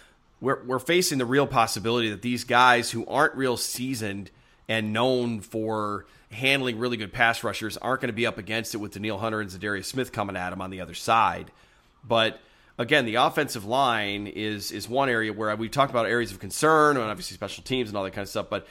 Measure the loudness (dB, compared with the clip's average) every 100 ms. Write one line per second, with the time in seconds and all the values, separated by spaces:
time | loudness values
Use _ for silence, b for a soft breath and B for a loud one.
0 | B B _ _ -2 -2 -2 -2 2 2
1 | 4 0 2 2 4 4 2 0 0 0
2 | 0 -2 -4 -4 2 6 8 8 4 -4
3 | -2 2 2 2 0 0 -2 -4 -4 -4
4 | -6 -6 -10 b b b -4 -2 0 2
5 | 2 2 0 -4 -6 -4 -2 -2 -2 -4
6 | b b b -2 2 2 2 -2 -2 -2
7 | -4 2 2 2 -2 -4 -6 -4 -2 -2
8 | -2 -2 -2 -2 -4 -4 -4 -6 -8 -6
9 | -6 -4 -2 -4 -4 -6 -6 -4 -4 -4
10 | -4 -4 -4 -4 -6 -6 -8 -10 -10 -6
11 | 2 4 4 0 -8 b b b b _
12 | 0 2 2 -2 b b b -8 2 2
13 | 2 2 2 2 -2 -4 -2 2 2 2
14 | 0 -4 -6 -6 -4 -4 -6 -8 -4 0
15 | 2 2 0 -2 -2 -2 -2 0 2 2
16 | 2 2 0 -6 -10 0 4 6 6 4
17 | 0 -4 -10 -8 -10 -8 -4 -2 -2 -2
18 | -4 -6 -6 -6 -4 -6 B